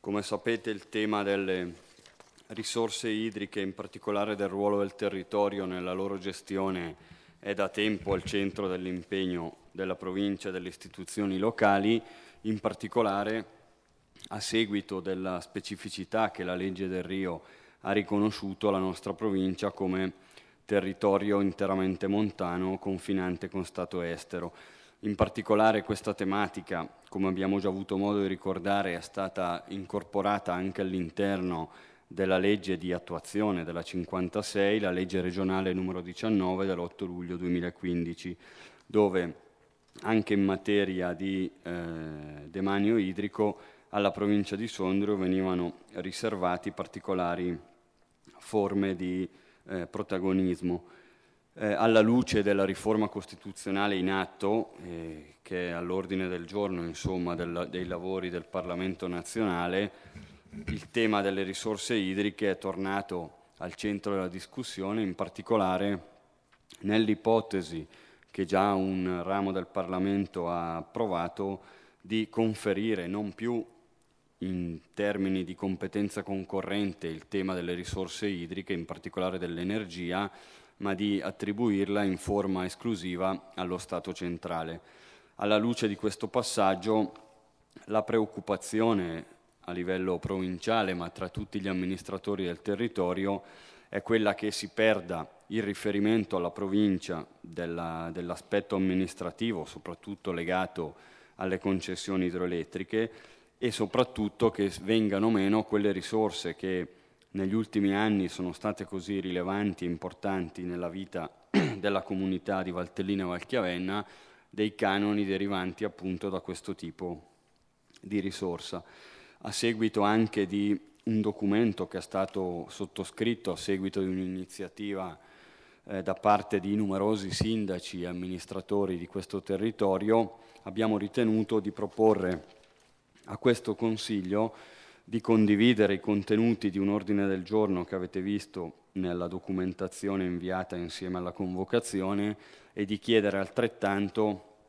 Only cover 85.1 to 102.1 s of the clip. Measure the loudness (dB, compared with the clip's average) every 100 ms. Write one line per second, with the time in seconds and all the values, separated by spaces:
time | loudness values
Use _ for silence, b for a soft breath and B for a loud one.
85.1 | B B B 2 4 4 2 0 0 -4
86.1 | -2 -2 -2 -2 2 4 4 2 2 2
87.1 | -4 -20 _ _ _ _ -20 -2 -2 2
88.1 | 2 2 -4 -4 -4 0 2 4 4 0
89.1 | -6 -10 -20 _ _ -8 -6 -2 -2 0
90.1 | -2 -2 -2 -2 -4 0 2 2 -2 -6
91.1 | -6 -8 -8 -8 -4 -2 -2 -2 -4 -6
92.1 | -8 -4 -2 -2 -4 -4 -2 -2 0 -2
93.1 | 0 0 -2 B B B B B -8 2
94.1 | 4 4 2 -2 -4 -8 4 4 4 0
95.1 | -6 -8 -14 _ -2 -2 -2 0 2 4
96.1 | 4 2 -2 -2 -2 0 4 4 4 -2
97.1 | -8 -8 -18 -14 -8 -6 -4 -4 -6 -6
98.1 | -8 -6 -8 0 0 2 2 4 2 0
99.1 | -2 -8 -4 -2 -2 -6 -10 -12 -12 -12
100.1 | -8 -4 -4 0 0 0 -4 -8 -8 B
101.1 | B B B -2 0 2 0 0 -6 -2